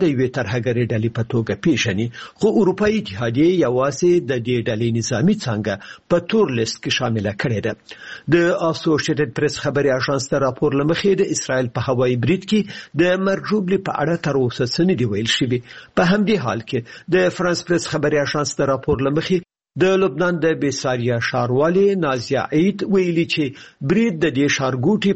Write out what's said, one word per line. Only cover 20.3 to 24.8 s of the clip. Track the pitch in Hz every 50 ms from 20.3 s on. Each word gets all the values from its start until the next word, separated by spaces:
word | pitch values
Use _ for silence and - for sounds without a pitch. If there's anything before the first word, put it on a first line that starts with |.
| 180 165 151
د | 165 160 135
بې | 143 139 127 -
ساریا | - 139 127 120 117 123 120 117 - -
ښاروالې | - 123 120 120 123 131 151 165 175 196 196 202 196 190 160
نازیه | 143 131 127 - - 139 123 92 - -
عید | 156 175 202 196 202 185 - 196
ویلي | 196 185 175 170 165 170 - -
چې | 165 151 127 123 - - - - _ 143 139
برید | 185 214 233 233 175 156
د | 170 156 123 135
دې | 143 143 -
ښارګوټي | - 135 131 127 127